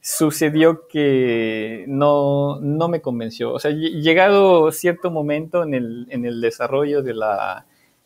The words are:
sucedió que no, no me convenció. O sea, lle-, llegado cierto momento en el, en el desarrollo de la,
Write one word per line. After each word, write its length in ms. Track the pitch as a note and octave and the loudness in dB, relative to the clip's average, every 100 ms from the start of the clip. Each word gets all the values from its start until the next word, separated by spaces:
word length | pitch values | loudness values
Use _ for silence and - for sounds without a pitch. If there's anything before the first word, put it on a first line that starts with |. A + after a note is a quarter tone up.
| - | -8
sucedió 800 | - D#3 C3+ D#3 D#3 D#3+ D#3+ - | 0 0 2 0 4 4 4 -6
que 1000 | D#3 C#3+ C3+ B2+ A#2 A2 A2 A2 A2+ A#2+ | 0 2 2 2 0 -2 -4 -6 -8 -6
no, 720 | C#3 D3 C#3+ C#3+ C#3+ C#3+ C#3+ | 0 2 2 2 0 -2 -4
no 280 | C#3+ D3+ E3+ | -4 -2 -2
me 120 | E3 | -2
convenció. 540 | C#3+ A#2+ A2+ - A#2+ | -4 -6 -8 -6 -6
O 40 | B2+ | -2
sea, 120 | D3+ | -4
lle-, 320 | D3+ D#3+ E3+ | -2 -4 -2
llegado 680 | D#3 E3 F#3+ G3+ G3 F3 D#3 | 2 4 6 6 6 6 4
cierto 400 | D3+ F3+ F3 F3+ | 2 -2 -2 -4
momento 520 | D#3+ D3 D3 D#3+ F3 | -4 -2 -4 -2 -2
en 100 | D#3+ | -2
el, 340 | C3+ A#2+ A#2 A#2+ | -4 -4 -10 -10
en 160 | C3 A#2+ | -6 -6
el 160 | A#2 | -2
desarrollo 600 | A#2 - A#2+ C#3 D3 D3 | -2 -2 -4 -2 0 -2
de 120 | C3 | -2
la, 500 | A2+ G#2+ G2 G2 F#2 _ _ _ _ | -4 -2 -2 -4 -8 _ _ _ _